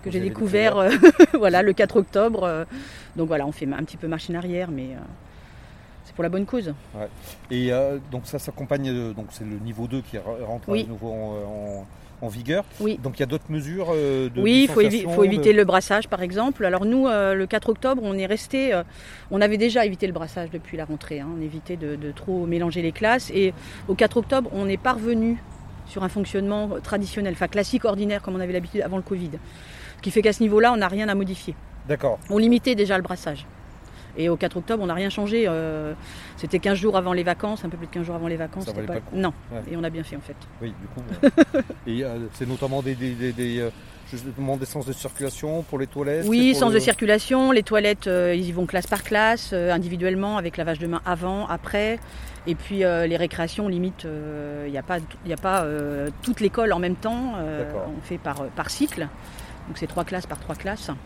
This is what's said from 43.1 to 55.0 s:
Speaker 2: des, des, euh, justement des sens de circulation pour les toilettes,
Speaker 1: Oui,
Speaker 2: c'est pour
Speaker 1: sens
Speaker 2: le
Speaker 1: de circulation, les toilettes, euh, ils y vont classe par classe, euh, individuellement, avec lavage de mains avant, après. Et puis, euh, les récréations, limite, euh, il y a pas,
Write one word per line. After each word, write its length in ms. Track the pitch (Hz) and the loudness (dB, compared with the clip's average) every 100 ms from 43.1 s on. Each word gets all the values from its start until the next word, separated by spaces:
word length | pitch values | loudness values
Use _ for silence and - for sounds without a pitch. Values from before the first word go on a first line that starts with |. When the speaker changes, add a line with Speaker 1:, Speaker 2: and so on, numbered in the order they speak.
Speaker 2:
des, 200 | 120 123 | -4 -4
des, 260 | 117 123 120 | -2 -4 -2
euh, 100 | 117 - - - - | -4 -6 -20 -20 -14
justement 460 | 127 127 123 135 139 | -12 -10 -6 -4 -4
des 80 | 131 | -4
sens 180 | 151 | -8
de 80 | 127 | -8
circulation 680 | 131 139 - 139 - 151 160 | -8 -8 -6 -8 -6 -6 -4
pour 160 | 156 143 | -4 -4
les 80 | 135 | -4
toilettes, 400 | 139 143 151 202 | -4 -2 0 2
Speaker 1:
Oui, 200 | 233 254 | 4 6
Speaker 2:
c'est 20 | |
pour 80 | 262 | 6
Speaker 1:
sens 80 | 247 | 6
Speaker 2:
le 20 | |
Speaker 1:
de 60 | 220 | 6
circulation, 680 | 240 214 214 214 - 262 262 | 4 2 4 4 4 4 6
les 100 | 254 | 4
toilettes, 440 | 208 214 208 208 202 | 4 2 4 2 0
euh, 280 | 180 175 175 | 2 4 2
ils 100 | 180 | 0
y 40 | |
vont 140 | 175 180 | -2 0
classe 200 | 185 - | -2 -2
par 160 | 202 | -4
classe, 480 | - 214 220 233 - | 0 4 4 2 -2
euh, 180 | 185 175 | 0 2
individuellement, 640 | 170 175 180 185 185 202 214 | 2 0 -2 0 0 0 -2
avec 200 | 170 170 | -4 -4
lavage 200 | 160 156 | -2 -2
de 80 | 170 | -2
mains 140 | 170 185 | -2 -2
avant, 400 | 170 180 196 208 | -2 -2 -4 -4
après. 520 | 170 - 208 214 226 - - - - - | -6 -4 -2 0 -2 -6 -14 -12 -10 -6
Et 80 | |
puis, 300 | 165 - 202 | -6 -4 0
euh, 220 | 185 170 170 | 2 2 2
les 100 | 165 | 2
récréations, 520 | 170 - 165 - 208 | 0 -2 -4 -2 -2
limite, 360 | 180 185 180 | 0 -2 -4
euh, 600 | 165 156 151 151 147 147 147 | -10 -8 -8 -8 -8 -8 -6
il 60 | |
y 40 | 147 | -6
a 40 | |
pas, 160 | - 180 | -4 -4